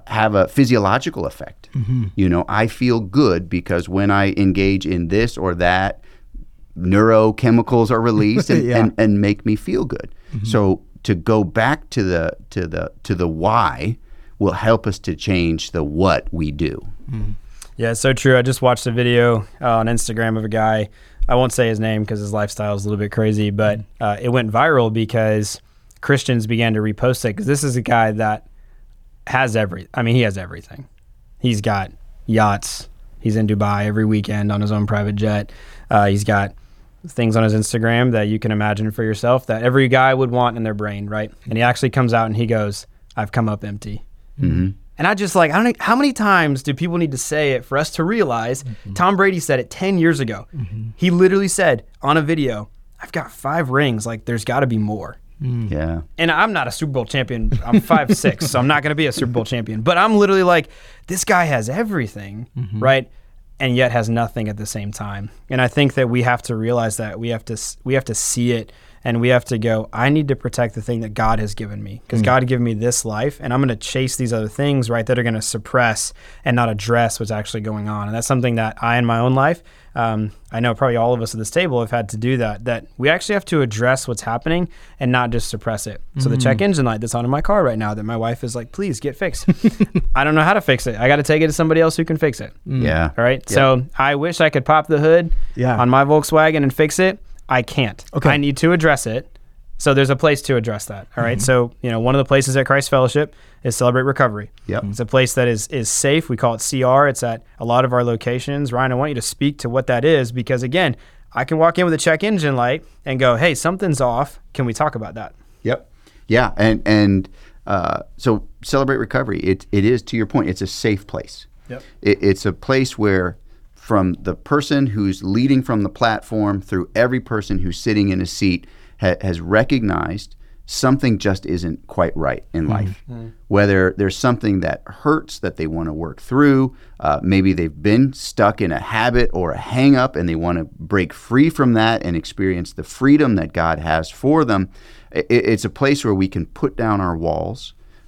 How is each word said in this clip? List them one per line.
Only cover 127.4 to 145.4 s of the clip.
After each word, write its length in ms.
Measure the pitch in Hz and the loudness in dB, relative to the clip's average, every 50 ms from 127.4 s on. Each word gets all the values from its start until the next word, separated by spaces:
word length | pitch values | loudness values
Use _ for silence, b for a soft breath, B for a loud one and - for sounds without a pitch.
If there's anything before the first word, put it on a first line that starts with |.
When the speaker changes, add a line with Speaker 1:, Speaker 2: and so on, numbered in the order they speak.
| 101 - 104 92 | -4 -2 -2 -2
Speaker 1:
who's 180 | 90 92 82 - | -2 -2 -4 -4
sitting 320 | - 120 110 104 101 98 | -2 0 2 2 2 2
in 100 | 92 92 | 0 -2
a 60 | 92 | -2
seat 400 | 87 - - 101 98 92 85 - b b b b b b b | -6 -4 -2 0 0 0 0 -4 b b b b b b b
ha-, 160 | - 95 87 - - | 0 0 0 0 -2
has 180 | 95 87 82 | -4 -4 -4
recognized 920 | 82 85 98 107 113 - 147 131 113 101 92 80 78 - 85 104 - - - - - - - - - | -2 0 2 2 2 2 0 0 0 0 -2 -2 -2 -4 -6 -8 -10 -14 -20 -20 -20 -20 -20 -20 -16
something 500 | - - - - 131 131 139 - 127 113 | -12 -6 0 2 2 2 2 2 0 0
just 300 | 95 - 104 95 95 - | 0 0 -2 -2 -2 -4
isn't 400 | - 82 90 85 85 80 - - | -6 -6 -4 -4 -4 -6 -8 -10
quite 280 | - - - 85 82 - | -10 -2 -2 -2 -2 -2
right 300 | - 78 67 60 - - - - | -2 -4 -4 -4 -6 -8 -8 -6
in 120 | 160 - | -4 -2
Speaker 2:
Mm-hmm. 80 | 76 113 | -2 -2
Speaker 1:
life. 300 | 101 101 95 95 - - - | -2 -4 -6 -8 -10 -14 -16
Speaker 3:
Mm. 220 | 123 117 113 113 110 - - | -16 -14 -14 -16 -18 -16 -8
Speaker 1:
Whether 480 | - 104 101 101 101 98 95 92 92 - | -2 2 4 4 4 4 4 4 2 2
there's 200 | - 101 95 92 | 2 0 0 0
something 440 | - - 127 123 107 - 107 101 95 | 0 0 0 0 2 0 0 0 0
that 220 | 87 78 78 - - | 0 -2 -4 -6 -8
hurts 520 | - 95 - - 143 151 156 151 - - - | -16 -14 -6 -2 0 0 0 -2 -8 -12 -8
that 180 | - 92 85 | -6 -6 -6
they 100 | - 80 | -4 -6
wanna 280 | 78 78 80 82 80 76 | -6 -4 -6 -6 -6 -6
work 260 | 76 82 80 67 - | -8 -8 -10 -10 -12
through, 560 | - - 123 131 147 143 139 131 131 127 131 b b b b b | -10 -2 2 4 4 4 4 4 2 -2 -4 b b b b b
uh, 200 | - 73 76 71 - | -2 -2 0 0 0
maybe 320 | - 98 95 95 95 92 | 2 2 4 4 2 2
they've 280 | 80 85 80 73 69 76 | 0 -2 -4 -4 -4 0
been 300 | 101 107 117 135 139 131 | 2 4 4 4 2 0
stuck 480 | - - - - - 110 101 110 - | -6 -12 -8 -2 2 2 2 2 0
in 100 | 107 90 | -2 -2
a 80 | 80 - | -2 -4
habit 500 | - - 113 113 113 123 117 123 120 117 - | -6 -4 -2 0 0 2 2 4 2 2 2
or 200 | 92 90 82 - | 0 -2 -4 -4
a 40 | - | -6
hang 380 | - - 110 123 131 139 139 | -8 -6 0 2 4 6 6
up 180 | 127 127 131 - | 6 4 0 0
and 140 | 76 87 87 | -2 -2 -2
they 60 | 82 | -2
wanna 300 | 80 82 87 87 85 80 - - - | -2 -2 -2 -2 -2 -4 -6 -10 -14
break 360 | 80 78 101 98 90 82 - | -8 -2 0 0 0 0 -4
free 340 | - - - 113 131 143 165 | -12 -8 0 4 4 4 4
from 240 | 160 - 143 127 117 | 4 2 2 4 4
that 300 | 110 110 113 113 110 - | 4 4 2 2 0 -2
and 100 | 85 85 | -2 -4
experience 580 | 82 - - - - 98 95 92 90 85 - - | -4 -4 -6 -6 -4 -2 -2 -2 -2 -6 -10 -10
the 80 | - 78 | -14 -14
freedom 540 | - - - 127 139 143 151 151 131 110 | -12 -6 0 4 6 6 6 6 4 2
that 180 | 95 78 78 - | 0 0 -2 -2
God 240 | 87 82 82 80 78 | -2 0 0 0 -2
has 320 | 78 80 78 80 80 - | -2 0 0 0 -2 -4
for 340 | - - - 131 151 160 151 | -8 -4 0 0 2 2 2
them. 240 | 120 107 95 95 95 b b b b b b b b b | 2 0 0 -2 -4 b b b b b b b b b
I, 60 | - | -4
i-, 40 | - - | -2 2
it's 340 | 110 120 | 2 2